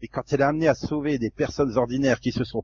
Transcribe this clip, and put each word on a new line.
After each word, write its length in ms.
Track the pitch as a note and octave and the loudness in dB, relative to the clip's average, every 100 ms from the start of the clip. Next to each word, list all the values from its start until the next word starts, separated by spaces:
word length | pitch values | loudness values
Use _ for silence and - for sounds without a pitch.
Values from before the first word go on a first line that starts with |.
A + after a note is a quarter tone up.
Et 40 | A2+ | -8
quand 220 | - - | -8 -2
elle 80 | C#3 | 2
est 20 | |
amenée 240 | C#3 D#3 D#3+ | 2 2 2
à 60 | |
sauver 420 | B2+ - D3+ D3 C#3 | 2 -2 -4 -2 -2
des 140 | A2+ | -2
personnes 480 | - - - C#3 A2 | -2 -4 0 0 2
ordinaires 420 | A#2+ C3 C#3 A2+ | 0 2 2 2
qui 100 | B2+ | 0
se 140 | A2 | -2
sont 180 | A#2 A#2 | -4 -6